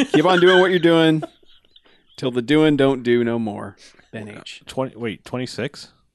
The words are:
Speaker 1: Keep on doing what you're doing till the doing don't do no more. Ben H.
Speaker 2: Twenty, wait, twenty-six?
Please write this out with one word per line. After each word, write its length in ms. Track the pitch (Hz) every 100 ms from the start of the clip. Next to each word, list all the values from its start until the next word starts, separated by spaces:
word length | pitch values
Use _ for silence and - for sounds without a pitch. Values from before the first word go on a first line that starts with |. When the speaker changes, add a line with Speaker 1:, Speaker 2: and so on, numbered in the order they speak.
| 269
Speaker 1:
Keep 140 | 147 175
on 140 | 180
doing 200 | 180 185
what 80 | 185
you're 80 | 180
doing 440 | 170 165 160 156 - _ _ _ _ _ _ _ _ -
till 140 | 131
the 120 | 120
doing 340 | 120 151 156 143
don't 260 | 139 131
do 220 | 120 120
no 140 | 117 117
more. 380 | 110 101 98 - - _ _
Ben 160 | 113 107
H. 340 | - - - -
Speaker 2:
Twenty, 280 | - 131
wait, 300 | 110 117 85
twenty-six? 640 | - 123 127 - 127 - - _ _